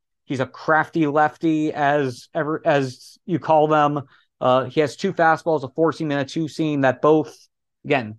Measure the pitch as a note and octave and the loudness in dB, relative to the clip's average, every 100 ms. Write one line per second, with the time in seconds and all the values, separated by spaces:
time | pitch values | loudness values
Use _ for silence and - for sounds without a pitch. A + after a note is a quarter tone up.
0 | _ _ - C3+ B2+ - - D#3 D#3 E3+ | _ _ -8 -6 -6 -6 0 0 0 0
1 | D3 D3 D3+ - E3 D#3 D#3 D3+ C#3+ D3 | 0 2 0 0 -2 -2 -2 -2 0 0
2 | C3+ B2 - E3+ D3 D#3 E3+ C#3+ C3+ B2+ | -2 -6 -10 -6 -4 -4 0 0 0 -8
3 | - - - D#3+ - D#3 D3+ D#3 D3 C#3+ | -20 -18 -6 -4 2 2 4 4 2 0
4 | - _ _ - B2+ B2+ B2+ D#3 D3 - | -10 _ _ -4 2 2 0 -2 -2 -2
5 | G3 F3+ E3 D#3 E3+ D#3 C3+ - D#3+ C#3 | -6 0 2 2 0 -4 -4 -2 -2 -2
6 | D#3 C#3+ C3+ E3 D#3 - D#3 D3 C3 B2+ | -4 -4 -4 -6 -6 -4 -4 0 0 2
7 | D3+ D#3 D3 - _ _ _ _ C#3 C#3+ | 4 4 2 -10 _ _ _ _ -2 -2
8 | G#2+ | -2